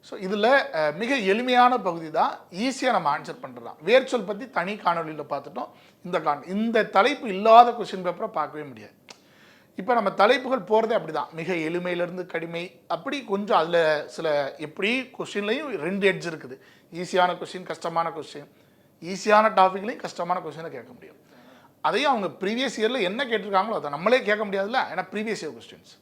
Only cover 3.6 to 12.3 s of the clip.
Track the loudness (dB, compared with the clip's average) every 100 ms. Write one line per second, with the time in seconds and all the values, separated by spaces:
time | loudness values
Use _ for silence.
3.6 | -16 -8 4 4 4 -4 -4 -8 -4 -4
4.6 | -4 -2 0 0 -4 -8 -6 -8 -8 -12
5.6 | -12 -14 -20 _ -4 -2 0 -2 -4 -4
6.6 | 0 0 2 4 4 2 -6 0 10 10
7.6 | 10 4 -6 -6 -6 -6 -6 -6 -6 -8
8.6 | -12 -14 -20 _ -20 -20 _ _ -20 _
9.6 | _ -10 0 2 2 4 6 6 0 -4
10.6 | 2 2 2 0 -2 -6 -6 -8 -4 -2
11.6 | -2 -2 -4 -4 -4 -6 -8